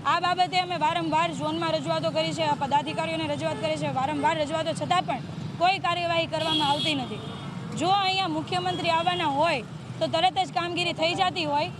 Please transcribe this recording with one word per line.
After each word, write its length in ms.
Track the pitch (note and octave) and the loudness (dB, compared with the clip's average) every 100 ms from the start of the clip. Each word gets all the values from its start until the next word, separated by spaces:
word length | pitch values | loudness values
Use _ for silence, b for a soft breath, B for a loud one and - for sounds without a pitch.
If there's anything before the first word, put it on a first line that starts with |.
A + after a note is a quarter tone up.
આ 140 | C#4 E4+ | 2 2
બાબતે 380 | F4 F4+ F4+ F4+ | 2 2 2 2
અમે 160 | F4+ E4+ | 0 0
વારંવાર 500 | D4+ E4+ E4 D#4 E4+ | 0 2 2 2 2
ઝોનમાં 380 | D4+ D4+ D#4+ E4 | 0 -2 0 0
રજૂઆતો 380 | D#4+ D#4+ D#4+ D#4+ | 0 0 0 0
કરી 240 | D#4 D#4+ | 0 0
છે, 100 | D#4 | 0
આ 140 | D#4 C#4+ | 0 0
પદાધિકારીઓને 680 | C#4 C#4+ D4 D4+ D#4+ D#4+ D#4 | 2 2 0 -2 -2 -2 -2
રજૂઆત 320 | D4 D#4+ D#4 | -2 -2 -2
કરી 160 | D#4+ D#4 | -2 0
છે, 160 | G3+ | -2
વારંવાર 420 | G#3+ C4+ D4 C#4+ E4 | 0 0 2 2 2
રજૂઆતો 380 | D4 D#4+ E4 | 0 0 -2
છતાં 300 | D4+ D4 F4 | -4 0 0
પણ 180 | F4 C4 - - - - | 0 -6 -6 -8 -8 0
કોઈ 200 | F4 G4 | 2 2
કાર્યવાહી 540 | F4+ F4 E4+ E4 D#4+ | 0 0 0 0 0
કરવામાં 360 | D#4 D#4+ D#4 C#4+ | -2 0 2 2
આવતી 240 | D4 D#4+ | 2 0
નથી. 280 | C#4+ A#3 G#3 - - - - - - | -2 -4 -6 -8 -8 -8 -8 -8 -2
જો 140 | E4 | 2
અહીંયા 440 | G4+ F#4+ F#4+ F#4+ D#4 | 4 2 0 0 -2
મુખ્યમંત્રી 540 | D4 F4+ F4+ F4 E4 | -2 -2 0 0 2
આવવાના 420 | E4 E4+ F4+ D#4+ | 2 2 2 0
હોય 320 | C#4 E4 C#4 E3+ - - | 4 2 2 -4 -12 -12
તો 100 | - D#4+ | -4 0
તરત 280 | D#4+ F4+ F#4+ | 4 2 2
જ 120 | F4 | -2
કામગીરી 460 | F4+ F4 F4 F4 D#4 | -2 -2 0 -2 0
થઈ 140 | D#4+ | 0
જતી 300 | F4 F#4 E4+ | 2 0 0
હોય 280 | D4+ C#4+ F4 | 0 0 0